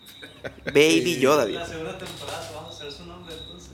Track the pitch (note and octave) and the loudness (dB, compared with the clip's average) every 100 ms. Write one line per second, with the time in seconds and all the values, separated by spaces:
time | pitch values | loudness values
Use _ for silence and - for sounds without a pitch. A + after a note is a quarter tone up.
0 | - - - - - - - C#3 D#3 E3 | -20 -20 -20 -14 -14 -10 2 6 8 6
1 | B2+ B2 B2+ D3 A2 F#2+ - E3 D#3+ F#3+ | 2 2 4 6 4 -2 -6 -8 -8 -8
2 | F3+ D#3+ C#3+ C#3+ - D3+ D#3+ - D3 - | -12 -12 -10 -10 -10 -12 -14 -14 -14 -14
3 | E3+ F3 E3+ D#3+ - F3 F3 | -16 -16 -16 -14 -14 -16 -18